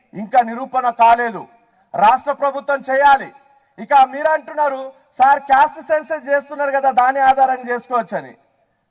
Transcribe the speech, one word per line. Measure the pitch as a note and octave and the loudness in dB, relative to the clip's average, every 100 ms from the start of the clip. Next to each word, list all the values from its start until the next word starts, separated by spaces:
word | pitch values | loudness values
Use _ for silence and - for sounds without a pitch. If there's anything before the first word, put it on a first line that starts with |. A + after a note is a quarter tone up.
| _ | _
ఇంకా | F#3 G#3 C4 | -14 -2 0
నిరూపణ | A#3 A#3 C4+ B3+ B3 | 0 -4 -6 -4 -2
కాలేదు. | A#3 A#3 A#3+ A#3+ F#3 - _ _ _ _ - | 2 4 4 0 -6 -14 _ _ _ _ 0
రాష్ట్ర | G#3 B3 C#4 | 2 2 -2
ప్రభుత్వం | C#4 C#4 C4+ C4+ C#4 C4 | -4 -4 -4 -4 -4 -2
చేయాలి. | C4+ C#4+ C4+ E3+ - _ _ _ - | 2 4 2 0 -20 _ _ _ -20
ఇక | G#3+ | 0
మీరు | C#4 C4 C4+ D#4 | 2 2 0 -2
అంటున్నారు, | D#4 D#4 D4+ D4 C4+ C4+ - _ - | -2 -4 -4 -2 -4 -10 -18 _ 0
"సార్, | C4 C#4+ | 2 2
క్యాస్ట్ | C#4 C4+ D4+ D#4 | 2 2 2 -2
సెన్సస్ | - D#4 D4 D#4 B3+ | -4 -4 -2 -8 -2
చేస్తున్నారు | C#4+ C#4 D4 C#4+ | -4 -4 -6 -4
కదా, | C#4 C4+ | 0 0
దాని | A#3+ B3+ C4+ | 2 0 2
ఆధారం | C4+ C4+ C4 B3+ A#3+ | 0 2 0 0 -6
చేసుకోవచ్చని." | A#3+ A#3+ A#3+ G3+ F#3 C3+ - _ _ _ _ _ | -8 -4 -4 -4 -8 -10 -18 _ _ _ _ _